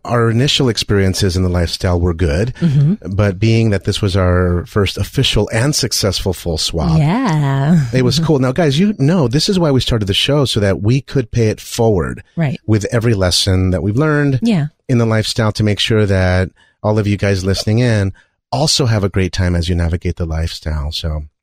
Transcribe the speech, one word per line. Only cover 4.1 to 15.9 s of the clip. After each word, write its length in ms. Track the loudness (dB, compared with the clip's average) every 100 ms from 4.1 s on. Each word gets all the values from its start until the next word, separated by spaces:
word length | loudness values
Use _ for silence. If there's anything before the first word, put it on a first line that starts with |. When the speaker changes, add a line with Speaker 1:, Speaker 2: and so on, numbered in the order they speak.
| 0
Speaker 1:
our 500 | 2 2 2 0 -2
first 320 | -2 -2 -2
official 520 | -4 -2 0 0 0
and 220 | 0 0 -2
successful 580 | -2 -2 -2 -2 -4
full 240 | -4 -4 -4
swap, 400 | -4 -2 0 2
Speaker 2:
Yeah. 880 | 2 2 0 0 0 0 2 2 2
Speaker 1:
it 100 | 0
was 120 | 0 0
Speaker 2:
Mm-hmm. 80 | 0
Speaker 1:
cool. 140 | 2
Now, 120 | 2
guys, 280 | 0 0 2
you 140 | 0 2
know, 300 | 2 2 2
this 220 | 0 0
is 100 | 0
why 120 | 2
we 100 | 2
started 240 | 0 -2 0
the 60 |
show, 320 | -2 0 0 0
so 140 | 0
that 220 | 0 0
we 200 | 0 0
could 300 | 0 -4 -2
pay 160 | 0 0
it 120 | -2
forward 640 | -6 -2 2 2 -2 -6 -10 -4
Speaker 2:
Right. 220 | -4 -4 0
Speaker 1:
with 200 | 0 0
every 220 | 0 0
lesson 560 | 2 0 0 0 2 2
that 120 | 0
we've 140 | 0 0
learned 420 | 0 2 0 0
Speaker 2:
Yeah. 260 | 0 0 -2 -6 -2
Speaker 1:
in 80 | 0
the 80 | 2
lifestyle 460 | 0 0 -2 -2
to 100 | 0
make 160 | 0 0
sure 260 | 0